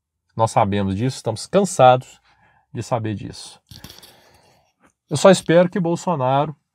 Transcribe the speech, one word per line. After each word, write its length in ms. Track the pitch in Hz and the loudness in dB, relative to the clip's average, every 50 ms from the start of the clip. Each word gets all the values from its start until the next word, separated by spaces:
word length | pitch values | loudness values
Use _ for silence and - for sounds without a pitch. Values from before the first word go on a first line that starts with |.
| _ _ _ _ _ _ - | _ _ _ _ _ _ -4
Nós 180 | - 113 113 | -2 0 0
sabemos 440 | - 131 113 98 98 101 98 95 98 | 2 2 0 2 0 -2 -2 -2 -2
disso, 220 | 98 117 131 - - | -2 -4 -4 -6 -6
estamos 280 | - 117 110 - - | -8 -8 -8 -8 -6
cansados 760 | - - 190 202 185 - - 131 127 127 127 - - - _ _ _ _ _ _ _ _ _ _ _ | -2 0 0 0 0 2 6 6 6 6 6 2 -6 -18 _ _ _ _ _ _ _ _ _ _ _
de 120 | - 117 107 | -12 -10 -8
saber 320 | - 131 117 110 110 107 | -6 -6 -6 -4 -6 -8
disso. 440 | 98 - 107 107 - - - - _ _ - - - - - - - - - - _ _ _ _ _ _ _ _ _ _ _ _ _ _ _ _ _ _ - | -8 -10 -12 -16 -16 -20 -20 -20 _ _ -20 -20 -20 -20 -20 -20 -20 -20 -20 -20 _ _ _ _ _ _ _ _ _ _ _ _ _ _ _ _ _ _ -8
Eu 80 | 156 139 | -6 0
só 140 | - 196 | 2 2
espero 360 | 185 - - - 160 175 180 175 | 2 2 2 2 2 4 2 2
que 120 | - 214 | 0 -4
Bolsonaro, 760 | 175 170 170 165 - 185 170 143 127 127 135 139 147 160 143 _ _ _ _ | -2 -2 -4 -4 -4 -4 -4 -2 -2 0 0 0 -2 -2 -6 _ _ _ _